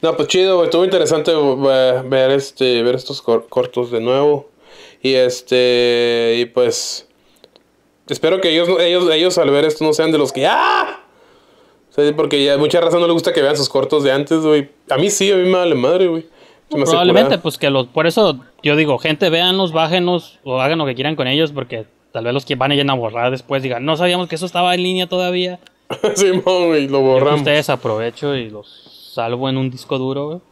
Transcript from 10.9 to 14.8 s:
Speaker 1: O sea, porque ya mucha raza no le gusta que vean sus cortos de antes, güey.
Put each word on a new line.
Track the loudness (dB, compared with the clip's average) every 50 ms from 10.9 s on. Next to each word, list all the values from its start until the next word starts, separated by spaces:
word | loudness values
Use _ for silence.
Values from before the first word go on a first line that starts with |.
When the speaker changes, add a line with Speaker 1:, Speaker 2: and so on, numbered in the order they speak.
| -8 -14 -18 _ _ _ _ _ _ _ _ _ _ _ _ _ _ _ _ _
Speaker 1:
O | _
sea, | 0 2 2 2
porque | 0 -2 0 0 0 2
ya | 2 2 2
mucha | 2 2 2 2
raza | 2 2 2 2
no | 2
le | 2 0
gusta | 0 0 -2
que | 0 0
vean | 0 0 0
sus | -2 -4 -2
cortos | -2 -2 -2 0 0 0 2
de | 2
antes, | 0 0 0 0 -2 0
güey. | 2 2 2 2 0 -2 -12 _